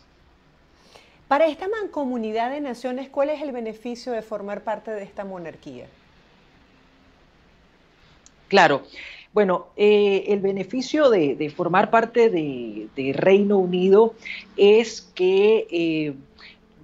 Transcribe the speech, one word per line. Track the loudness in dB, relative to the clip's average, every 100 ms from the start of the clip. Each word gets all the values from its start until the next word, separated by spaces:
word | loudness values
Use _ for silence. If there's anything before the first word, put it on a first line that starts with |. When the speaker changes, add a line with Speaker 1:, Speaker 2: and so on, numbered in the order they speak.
| _ _ _ _ _ _ _ _ _ -20 _ _ -2
Speaker 1:
Para | 2 2
esta | 0 -6
Mancomunidad | -6 -6 -6 -6 -4 -4 -4 -4
de | -6
Naciones, | -8 -8 -8 -8 -6
¿cuál | -4 -2
es | -4
el | -8
beneficio | -8 -10 -10 -12 -10 -8
de | -8
formar | -8 -10 -8 -8 -8
parte | -8 -8
de | -10
esta | -10 -12
monarquía? | -12 -12 -14 -16 -18 -18 -20 _ _ _ _ _ _ _ _ _ _ _ _ _ _ _ _ _ _ _ _ _ _ _ _ _ 0
Speaker 2:
Claro. | 4 4 2 -6 -20 -20 -20 -4
Bueno, | 0 2 0 -4 0
eh, | 4 4 4 0 0
el | -2
beneficio | -2 -4 -6 -8 -4 2 4
de, | 4 2 -2
de | -6
formar | -6 -2 0 2
parte | 0 0 2 2
de, | 0 -4 -8 -10 -12 -12 -8
de | -6
Reino | 0 4 4 4 2
Unido | 0 0 4 6 4 0 -16 -16 -8 4
es | 6 6 2 -6 -10
que, | -2 2 4 4 2 0
eh, | -2 -2 -2 -4 -8 -16 _ -20 -20 _ _